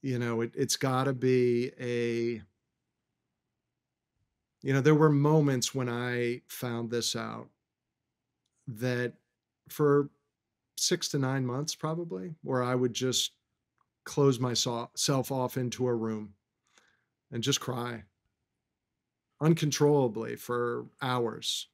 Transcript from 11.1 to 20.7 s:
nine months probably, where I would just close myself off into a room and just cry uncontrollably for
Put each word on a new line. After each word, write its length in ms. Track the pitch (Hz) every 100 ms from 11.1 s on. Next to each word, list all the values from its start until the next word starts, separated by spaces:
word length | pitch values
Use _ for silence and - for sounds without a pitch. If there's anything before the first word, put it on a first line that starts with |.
| 147
nine 280 | 131 135 127
months 280 | 127 156
probably, 600 | - 156 165 170 185 185 160
where 200 | - 127
I 120 | 123
would 200 | 127 127
just 380 | 107 127 117 - _ _ _ _ _ _ _
close 340 | - - 139 120
myself 920 | 127 113 131 117 120 - - 135 123
off 240 | 135 127 -
into 300 | 123 113 123
a 80 |
room 400 | 117 110 107 107 - _ _ _ _ _ _ _ _ _
and 120 | 123
just 180 | 117 139
cry 440 | - 123 120 113 98 _ _ _ _ _ _ _ _ _ _ _ _ _
uncontrollably 960 | 151 165 156 - 147 147 127 110 117 117
for 500 | - 120 120